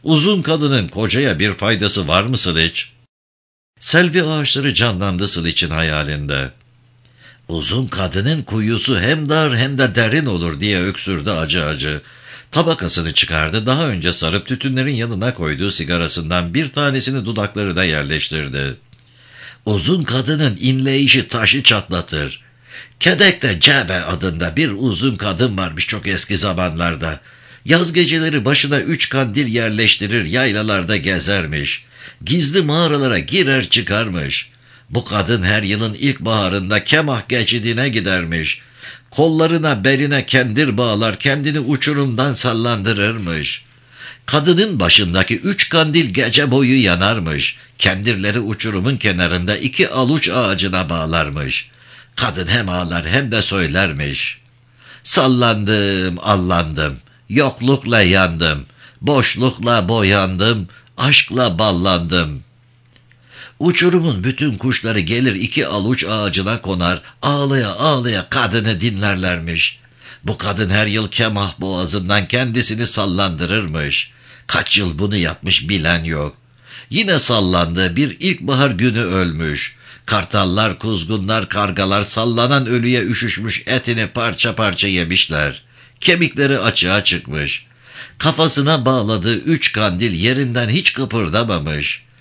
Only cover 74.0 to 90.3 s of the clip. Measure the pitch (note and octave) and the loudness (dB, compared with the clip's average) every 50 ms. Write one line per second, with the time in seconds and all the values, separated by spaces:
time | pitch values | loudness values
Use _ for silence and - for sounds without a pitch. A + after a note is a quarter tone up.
74 | - - - - - - - - - - - - - - - G#2+ G2+ F2 D#2 D2 | -4 -6 -12 -20 -20 -20 -20 -18 -8 -2 -2 -2 0 0 0 0 0 -2 -2 -2
75 | G2+ G#2 G#2 G2 E2+ D#2 D#2 - - F#2 F2+ - - E2 G2+ F2+ D2+ E2 F2 E2+ | -2 0 0 0 0 -2 -4 -4 -2 -2 0 0 0 0 -2 0 2 0 0 0
76 | D#2+ E2 D#2+ D2 D2 C#2+ - - _ _ _ _ _ - - - - - B2+ F#3+ | 0 -2 -2 -4 -4 -6 -8 -12 _ _ _ _ _ -20 -20 -20 -12 -4 -2 -2
77 | A3+ G3 F3 C#3 - - A#2+ G#2+ G2 F2+ F#2 F2 F2 E2 E2+ F2+ F#2+ F2+ E2 A#2 | 2 2 2 2 2 2 2 2 2 2 2 2 2 0 0 0 0 0 2 0
78 | D3+ B2 E2 - D#3+ F#3+ F3 F3 - C#3+ C3+ B2+ C#3+ C#3 A2 F2 A#2 B2 G#2+ A#2 | 0 0 -2 -2 -2 -2 -2 -2 -2 0 2 2 2 2 2 2 0 0 2 0
79 | A2+ F2 F#2 F#2+ F#2 F2 D#2 D#2 D#2+ D#2 D2+ C#2 - - - - - - - - | -2 0 0 0 0 0 -2 -4 -4 -4 -4 -4 -6 -8 -12 -16 -20 -20 -20 -18
80 | _ - A2 G2+ F2+ - - G#2 F#2+ F#2 F2+ G#2 A2 A2 F2 - - A2+ G#2+ F2 | _ -2 -2 -2 -2 0 0 0 0 2 2 0 0 0 -2 -4 -4 -4 -4 -4
81 | D#2+ E2 A2 G#2 F#2+ G2+ A2 A2+ A2+ - - G#2+ G#2 G2 F2 G2 F#2+ F#2+ G2 G#2 | -4 -4 -4 -4 -2 -2 -2 -2 -2 -2 -2 -2 -2 -2 0 -2 0 0 0 0
82 | G2+ - - A2+ A2+ A#2+ A2+ A#2 A#2+ C3 C#3+ C#3 C3 A2 B2 B2 A#2 B2 B2+ A#2+ | 0 -2 -2 -2 0 0 2 2 2 2 2 2 2 2 0 0 2 2 2 2
83 | G2 G2+ B2 - B2+ A2 - - G#2+ A2 - - - - B2+ B2+ - A#2+ A#2+ A2+ | 2 0 0 -2 -2 -4 -4 -4 -4 -4 -6 -6 -4 -2 -2 -2 0 -2 -2 -2
84 | A2 G#2+ - A#2+ A2+ A#2 F2+ - - A#2 - - A2 G2+ F2+ - G2+ G2+ F#2 F2+ | -2 -4 -4 -4 -2 -2 -2 -2 -2 -2 0 0 0 0 0 0 0 0 0 0
85 | E2+ E2 F#2 F2+ - - D#2 D2 D2 C#2+ C#2 - - _ _ - - - _ _ | 0 0 2 0 0 0 0 0 0 -2 -4 -8 -14 _ _ -20 -20 -20 _ _
86 | - - E3+ F3 E3 C#3+ - C3+ C#3+ C3+ C#3 A2+ F#2 A2+ F#2 - F2 F2+ G2 G#2 | 0 0 2 2 2 0 0 0 0 2 2 2 0 0 0 0 0 2 0 2
87 | G2 - F2+ D#2 - B1+ D2 D2+ D2 C#2+ - - - _ _ _ - - - - | 2 0 -2 -2 -4 -6 -6 -4 -4 -4 -6 -8 -10 _ _ _ -20 -20 -20 -18
88 | - - - - - D#3 D#3 D#3 D#3+ D3+ - C#3+ C3+ D3 D#3+ C#3+ A2+ C3 C3 B2+ | -18 -20 -10 -2 0 0 2 4 2 2 2 2 2 2 2 2 2 2 2 2
89 | G2+ G#2+ A2 G2 E2+ A2+ A#2 F#2 - D#3 E3 D3+ - - - A2 G#2+ G2+ F2+ F2+ | 0 0 0 0 0 0 0 0 0 0 0 0 0 0 0 0 0 0 0 0
90 | A#2 A2+ F2 D#2+ F#2+ A#2+ | 0 0 0 2 2 2